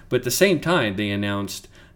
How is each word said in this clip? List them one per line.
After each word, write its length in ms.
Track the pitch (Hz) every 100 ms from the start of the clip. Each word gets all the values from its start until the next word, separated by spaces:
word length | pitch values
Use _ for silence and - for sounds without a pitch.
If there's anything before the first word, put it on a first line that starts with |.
| -
But 80 | 185
at 60 |
the 80 | -
same 280 | - 202 180
time, 360 | 165 175 110 95
they 140 | 104
announced 580 | 101 101 101 98 - - - -